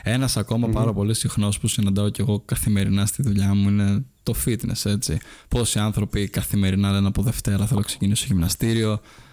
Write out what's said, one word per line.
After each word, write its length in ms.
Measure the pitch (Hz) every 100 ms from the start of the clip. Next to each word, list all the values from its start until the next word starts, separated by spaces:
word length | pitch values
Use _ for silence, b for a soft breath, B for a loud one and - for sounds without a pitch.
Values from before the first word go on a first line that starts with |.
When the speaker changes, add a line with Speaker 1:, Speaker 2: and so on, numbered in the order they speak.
Speaker 1:
Ένας 340 | - 123 131 -
ακόμα 300 | 104 113 117
Speaker 2:
Μμμ. 60 |
Speaker 1:
πάρα 200 | 107 113
πολύ 200 | 98 101
συχνός 460 | 110 - - 104 98
που 80 | 107
συναντάω 420 | - 101 98 104
κι 120 | 101
εγώ 200 | 101 101 -
καθημερινά 600 | - - 101 98 98 101
στη 160 | -
δουλειά 300 | 135 101 98
μου 160 | 98 101
είναι 360 | 101 101 101 135 _
το 100 | - 113 -
fitness, 400 | 110 - - 101
έτσι. 320 | 101 - 76 B B B
Πόσοι 320 | 123 113 110
άνθρωποι 480 | 107 104 101 104 101
καθημερινά 640 | - - 104 95 95 98
λένε, 160 | 98 98
«Από 140 | 98
Δευτέρα 440 | 107 - - 101 104
θέλω 140 | 101
να 60 | 98
ξεκινήσω 400 | - 98 104 -
γυμναστήριο, 720 | 95 82 - 117 113 110 104 B B B